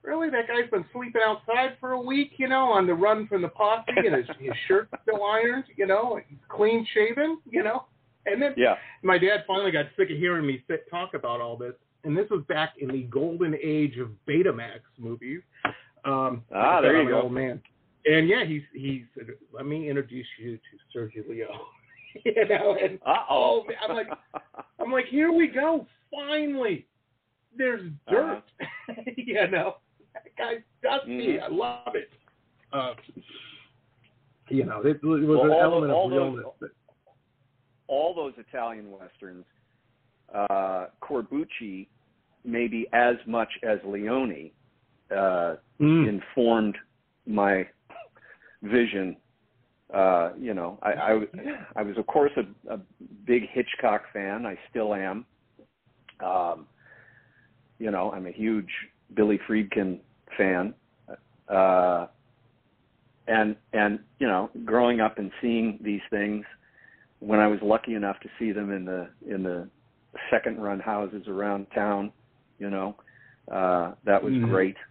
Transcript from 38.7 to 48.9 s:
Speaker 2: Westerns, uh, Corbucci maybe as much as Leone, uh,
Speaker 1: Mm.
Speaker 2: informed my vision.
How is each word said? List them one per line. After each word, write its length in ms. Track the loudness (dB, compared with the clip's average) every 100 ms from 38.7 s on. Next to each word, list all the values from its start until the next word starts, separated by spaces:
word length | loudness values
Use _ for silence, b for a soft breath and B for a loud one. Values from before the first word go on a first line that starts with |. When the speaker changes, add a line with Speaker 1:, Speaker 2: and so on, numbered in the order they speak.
| -8 -16
Speaker 2:
Westerns, 540 | -18 -20 _ -18 -18 -20 _ _ _ _ _ _ _ _
uh, 520 | -4 0 0 0 -4 -6 _
Corbucci 840 | -6 -6 -4 -6 -6 -10 -12 -12 -16 _ _ _ _ _
maybe 420 | -4 -2 -2 -2 0
as 220 | 4 4 2 -2
much 240 | -4 -4 -6
as 160 | -2 -2
Leone, 640 | -2 -6 -2 -2 -2 -6 -14 _ _ _ _ _ _
uh, 460 | 0 2 2 0 -4 _ 0
Speaker 1:
Mm. 280 | 4 4 4
Speaker 2:
informed 720 | 0 -4 2 4 4 2 -2 -16 _ _ _ -4
my 400 | 2 4 2 0 _ _ -20 -20 b b b b b
vision. 540 | 0 2 2